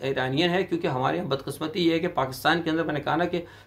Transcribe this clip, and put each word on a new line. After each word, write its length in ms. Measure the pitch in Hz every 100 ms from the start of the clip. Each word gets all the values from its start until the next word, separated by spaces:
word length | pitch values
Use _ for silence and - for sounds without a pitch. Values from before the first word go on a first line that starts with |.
| 135
ईरानियन 440 | 135 131 139 175
है, 140 | 180
क्योंकि 240 | 185 165 165
हमारे 300 | 127 135 165
यहाँ 120 | 165
बदकिस्मती 500 | 143 - - 156 -
ये 140 | 165
है 60 | 165
कि 80 | 175
पाकिस्तान 540 | 151 131 131 151 170
के 80 | 160
अंदर 140 | 160
मैंने 160 | 156 147
कहा 160 | - 151
ना 100 | 175
कि 140 | 175 - -